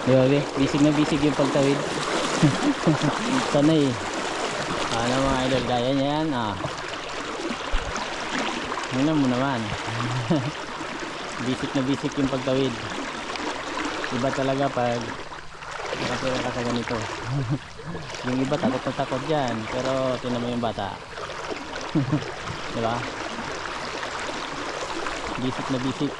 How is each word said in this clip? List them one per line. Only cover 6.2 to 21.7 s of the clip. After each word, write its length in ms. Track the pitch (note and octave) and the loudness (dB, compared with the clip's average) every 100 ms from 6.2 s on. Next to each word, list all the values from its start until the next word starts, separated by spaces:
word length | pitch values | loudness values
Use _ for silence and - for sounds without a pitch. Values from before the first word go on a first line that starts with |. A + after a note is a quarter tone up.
| D#3+ C3 | 2 0
ah. 160 | A2 F#2+ - - - - - - - - - A#3 - - - - - - - B3+ - - - - - | 0 -2 -4 -6 -8 -8 -6 -6 -6 -6 -4 -4 0 0 0 -4 -4 -6 -4 -2 -2 -2 -4 -4 -2
Tingnan 240 | B2+ D3 D#3 | 2 4 6
mo 120 | C3+ | 6
naman. 320 | B2 C#3 B2 G#2+ - - A2+ A#2+ B2+ B2 | 4 4 2 -2 -4 -4 -2 -2 -2 2
<laughs> 80 | D#3 B2+ - - - - - - - - - A#2+ | 2 2 -4 -8 -6 -6 -6 -6 -6 -6 -4 -2
Bisik 240 | B2+ C3+ | 0 0
na 160 | C#3+ C3 | 0 0
bisik 240 | C3+ D3 C#3 | 0 -2 0
yung 80 | C3+ | 0
pagtawid. 480 | C3 C3 C3 C3+ A2+ A2+ - - - - - - - - - - - - B2 | 2 2 2 2 -2 -6 -6 -6 -6 -6 -4 -4 -6 -6 -4 -4 -4 -2 0
Iba 100 | C3+ C3 | 0 2
talaga 320 | C3+ C3+ C#3 C3 | 0 2 2 2
pag 240 | A#2+ A#2+ A#2 - - - - - - - - - | 2 0 -4 -8 -10 -12 -12 -12 -10 -8 -6 -4
nakatira 480 | C3 B2 C3 B2+ | -2 -2 0 0
ka 80 | B2 | -2
sa 140 | A#2+ A#2+ | -2 0
ganito. 300 | A#2+ A2+ A#2+ A2 - A#2 C#3 A#2 C3 | 0 0 -2 -2 -6 -4 -2 0 -2
<laughs> 640 | - - D3+ E3+ D3 - A#2+ | -4 -12 -8 -8 -8 -6 -2
Yung 160 | B2+ | 0
iba 140 | C3 C#3+ | 2 2
takot 240 | A3+ C4 | 2 0
na 100 | - B2+ | -2 -2
takot 260 | C3+ C3 C#3 | 0 0 0
dyan, 240 | D3+ C3 A2+ A2 | 2 2 -2 -2
pero 200 | B2+ C3 C3+ C3 B2 | -2 0 0 0 0
tingnan 240 | B2+ A#2+ | -2 -2
mo 40 | A#2+ | 0
yung 120 | A#2+ | 0
bata. 280 | A#2 G#2+ G2 G2+ - - - - - - - | 0 -2 -4 -6 -10 -10 -8 -8 -6 -8 -8